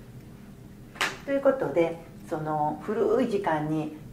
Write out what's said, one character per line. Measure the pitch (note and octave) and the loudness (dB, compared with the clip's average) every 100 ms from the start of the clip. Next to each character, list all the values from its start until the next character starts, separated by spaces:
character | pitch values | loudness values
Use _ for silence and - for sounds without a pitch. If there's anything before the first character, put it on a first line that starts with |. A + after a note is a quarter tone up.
| - - - - - - - - - - - - - | -16 -16 -16 -16 -18 -18 -18 -16 -16 -4 -4 -4 -2
と | |
い | C#4 | 4
う | |
こ | C#4 | 4
と | C4+ D3 | 4 2
で、 | F3 E3 - - - - | 4 4 2 -10 -16 -6
そ | D#3+ | -4
の | D#3 D#3 D3+ - | 0 2 2 0
古 | - A3 - A#3 | -2 2 4 4
い | B3+ | 4
時 | G3 | 2
間 | E3+ D#3 D3+ | 2 2 2
に | D#3 D3+ - - | 0 -2 -6 -6